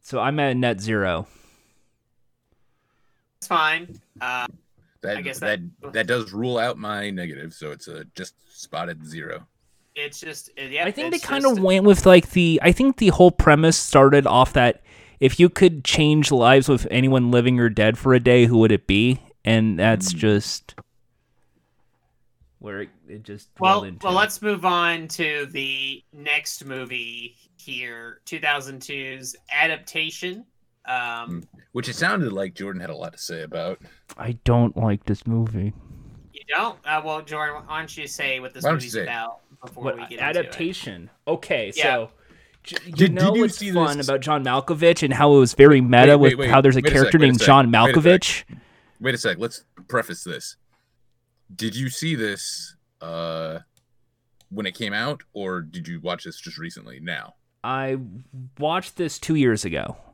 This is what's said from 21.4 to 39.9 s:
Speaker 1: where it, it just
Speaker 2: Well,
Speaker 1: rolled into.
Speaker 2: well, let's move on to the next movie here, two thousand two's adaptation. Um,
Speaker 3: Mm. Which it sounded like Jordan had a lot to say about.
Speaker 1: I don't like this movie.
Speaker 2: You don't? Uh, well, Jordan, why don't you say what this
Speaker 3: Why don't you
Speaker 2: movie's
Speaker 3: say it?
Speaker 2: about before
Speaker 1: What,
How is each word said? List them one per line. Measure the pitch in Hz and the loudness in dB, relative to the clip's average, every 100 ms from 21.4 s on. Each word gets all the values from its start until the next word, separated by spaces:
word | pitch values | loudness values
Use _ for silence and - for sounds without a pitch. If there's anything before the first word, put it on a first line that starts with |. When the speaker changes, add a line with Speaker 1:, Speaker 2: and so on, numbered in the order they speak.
| _ _ _ _ _ _ _ _ _ _ _ _ | _ _ _ _ _ _ _ _ _ _ _ _
Speaker 1:
where | 104 98 | -14 -14
it, | 104 _ _ | -14 _ _
it | 107 | -20
just | 110 104 _ _ | -18 -20 _ _
Speaker 2:
Well, | 185 | 0
Speaker 1:
rolled | 202 196 | 0 -2
into. | 175 196 | -10 -4
Speaker 2:
well, | |
let's | 185 208 - | -2 -2 -4
move | 208 196 | -6 -4
on | 180 175 170 165 160 | -2 -2 -2 -4 -10
to | - 160 147 139 | -6 -6 -6 -8
the | 139 135 135 135 139 _ | -10 -10 -10 -10 -14 _
next | 151 147 147 143 - | -14 -6 -6 -6 -14
movie | 139 131 123 127 117 117 120 _ _ _ | -14 -14 -12 -12 -14 -16 -20 _ _ _
here, | - 127 123 117 117 - | -18 -14 -14 -16 -20 -20
two | - 160 | -16 -8
thousand | 151 143 135 135 | -4 -4 -8 -18
two's | - 139 135 131 127 - _ | -14 -14 -12 -14 -16 -18 _
adaptation. | 143 160 156 - 165 160 - 180 196 254 _ _ _ - | -4 -2 -4 -10 -10 -10 -10 -12 -12 -18 _ _ _ -10
Um, | 127 120 117 117 85 | -8 -8 -12 -12 -14
Speaker 3:
Mm. | - _ _ | -16 _ _
Which | 123 127 | -12 -10
it | - | -6
sounded | 175 202 135 | -4 -2 -4
like | 95 98 | -6 -10
Jordan | - 98 92 | -10 -12 -12
had | 85 | -12
a | 78 | -14
lot | 85 | -16
to | - | -16
say | - 82 | -14 -14
about. | 78 82 85 92 - _ _ - | -12 -10 -10 -12 -18 _ _ -14
Speaker 1:
I | 117 117 | -12 -6
don't | - 120 117 - | 0 0 0 -2
like | 113 104 | -4 -4
this | - 101 - | -6 -8 -4
movie. | 113 113 110 101 - - - - - _ | -4 -4 -6 -8 -10 -20 -20 -20 -20 _
Speaker 2:
You | 143 - | -20 -8
don't? | 151 226 - | -6 -6 -10
Uh, | 147 156 | -6 -6
well, | 156 156 | -6 -10
Jordan, | 151 151 151 147 147 | -10 -8 -8 -10 -12
why | 156 | -12
don't | 160 - | -12 -14
you | 143 | -16
say | - 139 131 | -8 -8 -8
what | 127 | -10
this | 127 | -6
Speaker 3:
Why | 139 | -4
don't | 160 | -4
you | |
Speaker 2:
movie's | 123 | -6
Speaker 3:
say | 107 | -8
it? | |
Speaker 2:
about | 95 117 117 117 _ 139 | -8 -8 -10 -16 _ _
before | 123 - | -20 -12
Speaker 1:
What, | 127 | -10